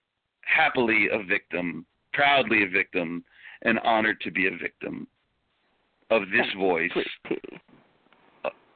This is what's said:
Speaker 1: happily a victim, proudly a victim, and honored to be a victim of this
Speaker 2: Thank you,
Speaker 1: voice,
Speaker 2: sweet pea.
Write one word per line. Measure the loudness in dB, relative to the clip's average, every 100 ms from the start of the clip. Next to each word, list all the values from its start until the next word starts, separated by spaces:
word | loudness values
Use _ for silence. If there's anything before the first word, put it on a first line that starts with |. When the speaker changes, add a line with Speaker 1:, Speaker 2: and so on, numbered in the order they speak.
| _ _ _ _
Speaker 1:
happily | -2 2 2 2 2 4 2
a | 0
victim, | 0 -4 -2 -4 -4 -6 -12 _ _
proudly | 0 4 4 4 2
a | 2
victim, | 0 -2 -2 -4 -6 -10 _ -20 -6
and | 0 0
honored | 2 2 2 0
to | -4
be | -2 -2
a |
victim | -2 -8 -8 -10 -10 -12 _ _ _ _ _ _ _ _ _ _
of | -2 0
this | -2
Speaker 2:
Thank | -2
you, | 0
Speaker 1:
voice, | 0 2 0
Speaker 2:
sweet | -2 -4 -8 -8
pea. | -8 -8 -18 -20 -20 _ _ _ _ _ _ -10 -10 _